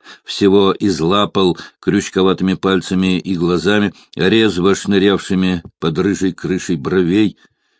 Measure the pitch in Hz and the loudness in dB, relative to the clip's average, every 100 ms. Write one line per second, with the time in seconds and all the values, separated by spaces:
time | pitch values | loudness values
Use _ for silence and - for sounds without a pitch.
0 | - - - - 101 98 95 92 104 80 | -20 -20 -14 0 4 4 4 2 -2 -2
1 | 80 101 101 101 92 82 - _ - 98 | 0 0 0 0 0 0 -8 _ -2 -2
2 | - - 95 90 95 90 95 95 - 92 | -2 0 0 0 -2 -2 0 -2 -2 -2
3 | 95 92 - 92 85 87 82 104 104 - | 0 -2 -4 -2 -2 0 0 0 0 -4
4 | _ - 87 110 110 90 92 95 - 101 | _ -2 2 2 2 2 0 0 0 2
5 | 101 92 - 95 92 90 - - 80 80 | 2 0 -2 -2 0 -2 -8 -6 -4 -2
6 | 92 92 95 85 78 90 - 85 - 90 | -2 -2 -4 -4 -6 -6 -4 -6 -2 -2
7 | 87 98 107 - _ _ _ _ | 0 2 0 -4 _ _ _ _